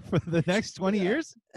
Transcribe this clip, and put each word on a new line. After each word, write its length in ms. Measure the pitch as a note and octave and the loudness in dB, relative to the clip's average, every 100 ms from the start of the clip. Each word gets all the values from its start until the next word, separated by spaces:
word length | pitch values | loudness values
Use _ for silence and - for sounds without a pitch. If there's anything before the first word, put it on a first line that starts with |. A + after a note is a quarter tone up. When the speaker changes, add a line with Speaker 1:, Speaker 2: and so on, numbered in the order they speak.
| - | -2
Speaker 1:
for 100 | F3 | -2
the 240 | - E3 D#3+ | 2 2 2
next 260 | F#3+ - | 2 0
twenty 260 | - F#3+ G#3 | -2 0 2
Speaker 2:
Yeah. 40 | |
Speaker 1:
years? 320 | F#3 C4+ D#4+ - _ | 2 0 -4 -12 _